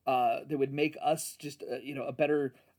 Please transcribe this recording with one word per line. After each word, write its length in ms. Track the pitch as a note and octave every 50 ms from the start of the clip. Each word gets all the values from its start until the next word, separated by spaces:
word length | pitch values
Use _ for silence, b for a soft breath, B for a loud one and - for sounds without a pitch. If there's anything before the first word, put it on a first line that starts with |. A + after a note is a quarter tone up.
| _
uh, 340 | - C3 B2+ B2 A#2+ A2+ - - C#3+
that 100 | D3+ C#3
would 160 | C3+ C3+ C3+
make 240 | D3 D3+ D#3 D3+ - -
us 320 | C#3+ D#3 D#3+ - - - -
just, 260 | - D3 C#3+ - -
uh, 140 | - B2 C3 -
you 100 | C3+ C#3
know, 100 | C3+ A#2+
a 100 | - C3+
better, 400 | - D#3 D3 D3+ D3 C#3+ B2+ b b b b b